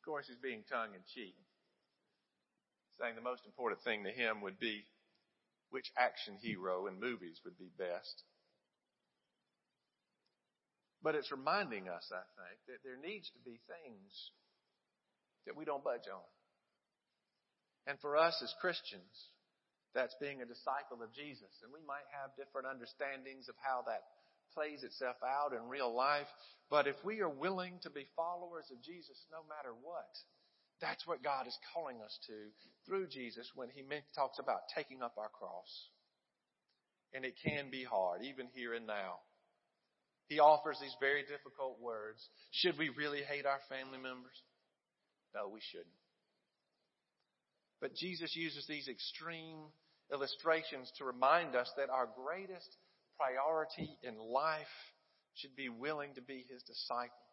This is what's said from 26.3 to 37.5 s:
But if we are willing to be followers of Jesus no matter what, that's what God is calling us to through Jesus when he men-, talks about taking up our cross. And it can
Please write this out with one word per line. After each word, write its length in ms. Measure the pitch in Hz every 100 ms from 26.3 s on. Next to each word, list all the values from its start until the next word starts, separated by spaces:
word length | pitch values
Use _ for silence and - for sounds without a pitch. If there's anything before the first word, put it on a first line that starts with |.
| - - - _
But 160 | 147 143
if 100 | 139
we 160 | 180 220
are 80 | 185
willing 520 | 139 165 190 180 180
to 80 | 170
be 180 | 147 139 -
followers 480 | 165 175 175 170 -
of 80 | 127
Jesus 400 | 131 175 160 135 -
no 140 | 160
matter 320 | 156 151 135 117
what, 240 | 139 170 - - - _ _ _ _ _
that's 260 | 156 156 -
what 180 | 160
God 220 | 139 135 123
is 100 | 120 -
calling 220 | 170 156 123
us 120 | 107 - -
to 240 | 107 104 107 - _ -
through 220 | 196 185
Jesus 420 | 135 123 104 135
when 140 | - 123
he 80 | 139
men-, 240 | 135 147 139
talks 240 | - 135 -
about 300 | 135 110 - -
taking 260 | 151 131
up 120 | 120 -
our 100 | 107
cross. 600 | - 95 90 92 - - _ _ _ _ _ _ _ _ _ _ _ _
And 120 | 131
it 100 | 131 -
can 260 | -